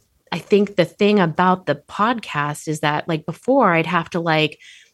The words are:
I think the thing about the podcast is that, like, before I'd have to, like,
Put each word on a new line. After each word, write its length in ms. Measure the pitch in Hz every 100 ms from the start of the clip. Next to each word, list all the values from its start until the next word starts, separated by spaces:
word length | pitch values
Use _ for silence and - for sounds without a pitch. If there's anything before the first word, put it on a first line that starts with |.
| _ _ -
I 80 | 170
think 360 | - 202 202 202
the 100 | 170
thing 340 | - 202 208
about 460 | 165 151 185 185 170
the 100 | 143
podcast 920 | - - 214 240 - 147 147 147 -
is 120 | 151
that, 260 | 151 147 -
like, 180 | 156 165
before 480 | 160 - 277 214
I'd 120 | 165 165
have 240 | 175 165
to, 80 | 175
like, 400 | 170 156 156 - - - _